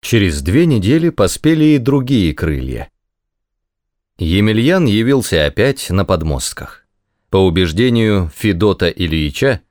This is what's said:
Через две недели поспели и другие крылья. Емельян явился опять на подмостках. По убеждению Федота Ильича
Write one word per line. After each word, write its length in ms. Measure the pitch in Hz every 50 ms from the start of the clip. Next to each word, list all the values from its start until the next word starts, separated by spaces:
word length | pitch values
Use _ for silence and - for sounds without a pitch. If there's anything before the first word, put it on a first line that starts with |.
Через 400 | - - - 117 101 92 78 71
две 240 | 67 87 92 139 175
недели 440 | 170 147 113 90 95 135 165 160 170
поспели 640 | 156 - 104 92 - - - 151 165 160 151 156 151
и 20 | 143
другие 560 | 117 120 139 143 131 123 143 120 95 82 71
крылья. 560 | - - 85 76 67 64 65 64 57 - - _ _ _ _ _ _ _ _ _ _ _ _ _ _ _ _ _ _ _ _ _ _ _ _ _ _
Емельян 680 | - 80 82 98 104 107 110 107 117 139 175 190 170
явился 600 | 127 101 107 113 123 139 135 113 - - 82 76
опять 440 | 73 69 - 107 135 139 - - -
на 160 | 87 95 98
подмостках. 800 | - 95 85 80 80 73 65 - - - - - - - - _ _ _ _ _ _ _ _ _ _
По 60 | - 95
убеждению 920 | 95 92 82 90 92 85 78 90 120 127 120 117 113 110 104 98 90 80 -
Федота 540 | - - 107 98 85 101 104 95 - 92 85
Ильича 720 | - - 87 82 78 80 76 73 69 - - 139 127 - _ _